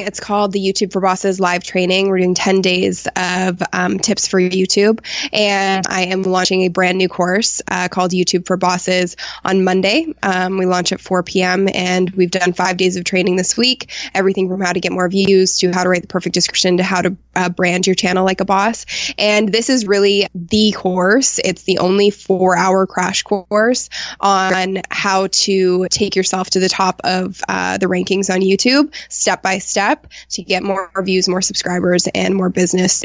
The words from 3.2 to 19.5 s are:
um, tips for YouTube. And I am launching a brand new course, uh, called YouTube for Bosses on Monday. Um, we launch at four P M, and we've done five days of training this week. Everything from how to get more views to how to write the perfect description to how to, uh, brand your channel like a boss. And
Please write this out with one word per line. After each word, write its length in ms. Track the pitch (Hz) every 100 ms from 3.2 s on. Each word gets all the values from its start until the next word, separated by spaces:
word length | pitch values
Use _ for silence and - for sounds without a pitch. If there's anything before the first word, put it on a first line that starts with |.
| 180 180 185 180 -
um, 260 | 185 180 196
tips 300 | - 196 -
for 120 | 190
YouTube. 640 | 180 185 185 - 202 220 - - -
And 520 | - 208 196 196 190 185
I 140 | 185
am 200 | 180 190
launching 400 | 190 185 180 185
a 60 | 185
brand 280 | 175 180 185
new 120 | 185
course, 520 | - 175 190 226 - -
uh, 200 | 180 180
called 240 | - 180
YouTube 340 | 180 175 180 175
for 100 | 185
Bosses 600 | 180 180 - 185 175 - - -
on 200 | - 190
Monday. 500 | 185 185 190 254 330 -
Um, 340 | 208 185 185 190
we 100 | 185
launch 260 | 180 175
at 80 | 170
four 240 | - 185
P 180 | 175 190
M, 260 | 185 185 196
and 360 | 185 180 180 185
we've 200 | 190 180
done 220 | 185 180
five 240 | 180 185 180
days 200 | 185 185
of 60 |
training 320 | 175 185 185 180
this 200 | 180 -
week. 340 | 247 254 - - -
Everything 340 | 185 190 196 190
from 120 | 185
how 120 | 180
to 60 | 175
get 120 | 175
more 160 | 180 180
views 500 | 196 196 190 185 -
to 140 | 180
how 100 | 180
to 60 | 180
write 140 | 180
the 60 | -
perfect 260 | 180 175
description 420 | 180 - - 185 180
to 80 |
how 180 | 185 185
to, 140 | 180 185 _
uh, 140 | - 180
brand 400 | 175 180 180 185
your 60 | 180
channel 280 | 180 185
like 160 | 190 190
a 40 |
boss. 420 | 190 196 208 233 - - - -
And 300 | 208 208 214